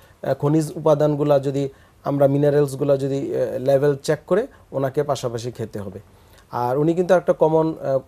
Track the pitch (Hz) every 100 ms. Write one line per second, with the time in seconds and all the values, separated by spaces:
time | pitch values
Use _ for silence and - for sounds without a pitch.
0 | - _ - 135 143 160 151 165 156 143
1 | 151 143 147 143 135 135 135 - _ _
2 | 135 143 139 139 147 147 143 131 143 139
3 | 135 139 - 131 123 120 127 139 147 139
4 | - 151 - 180 269 - _ 135 135 139
5 | 143 131 123 117 123 120 110 110 98 101
6 | - _ _ - _ 123 123 135 156 165
7 | 180 180 170 165 160 160 160 160 139 135